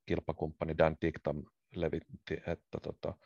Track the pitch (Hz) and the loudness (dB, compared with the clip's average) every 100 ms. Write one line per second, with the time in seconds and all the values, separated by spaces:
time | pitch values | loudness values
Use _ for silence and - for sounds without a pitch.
0 | - 85 - 80 80 80 80 80 80 78 | -2 -2 0 -4 -4 -4 -2 4 4 6
1 | 82 78 - 73 - _ _ 90 82 80 | 0 0 -2 -4 -6 _ _ -2 -2 -2
2 | - - - 76 - 85 _ - - - | -6 -12 -6 -6 -4 -6 _ -8 -8 -6
3 | 82 87 | -6 -8